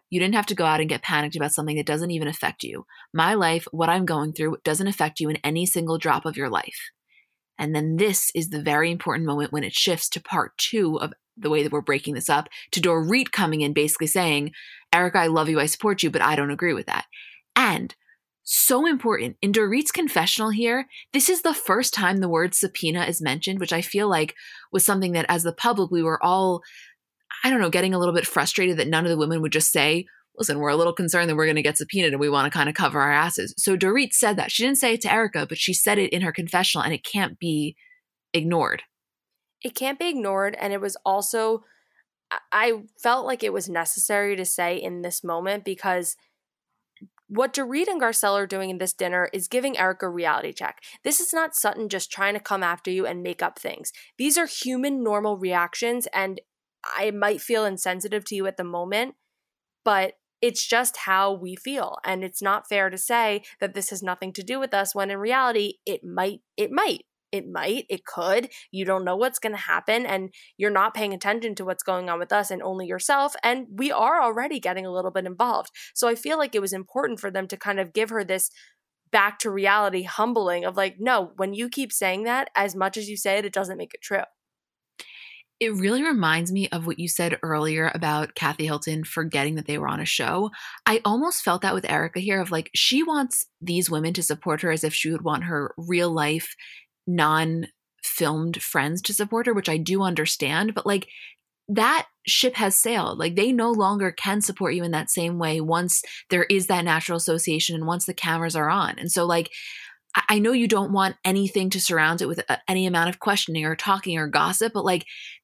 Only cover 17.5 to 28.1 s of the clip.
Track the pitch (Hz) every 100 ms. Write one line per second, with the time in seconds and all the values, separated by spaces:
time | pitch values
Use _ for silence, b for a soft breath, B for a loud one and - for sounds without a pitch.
17.5 | - 247 175 - - b b _ _ -
18.5 | - - 254 330 277 240 208 120 - 196
19.5 | 208 208 240 294 - 311 175 170 - 220
20.5 | 214 233 247 269 B B 277 269 359 339
21.5 | 302 - 202 254 - 185 196 180 165 180
22.5 | - 190 - 165 170 175 170 156 139 190
23.5 | 190 170 170 175 196 208 175 151 - B
24.5 | B B 190 196 196 190 170 - 170 170
25.5 | 165 240 208 180 175 160 160 180 185 190
26.5 | 175 B B B B _ _ - - 254
27.5 | 262 180 180 185 185 175